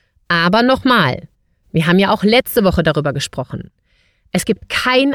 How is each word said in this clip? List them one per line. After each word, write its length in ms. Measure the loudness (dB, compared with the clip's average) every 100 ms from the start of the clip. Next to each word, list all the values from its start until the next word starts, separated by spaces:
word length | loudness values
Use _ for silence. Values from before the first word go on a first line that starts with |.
| _ _ -4
Aber 360 | 0 2 2
nochmal, 680 | 2 2 2 2 0 -2 -10 _ _ _ _
wir 160 | -4 2
haben 120 | 2
ja 120 | 2
auch 120 | 0
letzte 420 | 2 2 0 0 0
Woche 180 | 2
darüber 300 | 0 0 -2
gesprochen. 580 | -4 -8 -8 -10 -10 -14 _ _ _ _ _ _
Es 100 | -6
gibt 240 | -2 -4 -4
kein 460 | -6 0 2 2